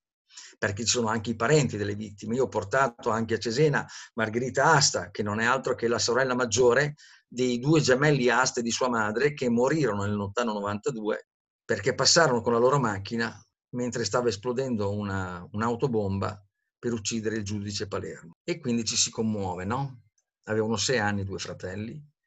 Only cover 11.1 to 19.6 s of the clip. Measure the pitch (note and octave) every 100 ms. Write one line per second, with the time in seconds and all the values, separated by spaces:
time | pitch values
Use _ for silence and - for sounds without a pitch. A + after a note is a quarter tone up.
11.1 | - - _ _ _ - A2 G2+ - C3+
12.1 | - D#3+ B2 A#2+ A#2 B2 C#3+ A#2+ G2 G2
13.1 | A#2 A#2 - _ _ _ B2 B2 A#2+ A2+
14.1 | B2+ A#2+ G2+ B2+ A#2+ C3+ A2+ G2+ G#2 G#2
15.1 | F#2+ F#2 F2 F2 G2 A2+ A#2 C#3+ A2+ G2+
16.1 | G2 G2 G2 _ _ _ _ B2 A#2 G#2
17.1 | A#2 G#2+ A2 G2+ G#2 G2+ G2+ G2+ G2+ F2+
18.1 | E2 - - - F3 B2 A#2 A2 A#2 -
19.1 | - A2 G#2+ F#2+ F2+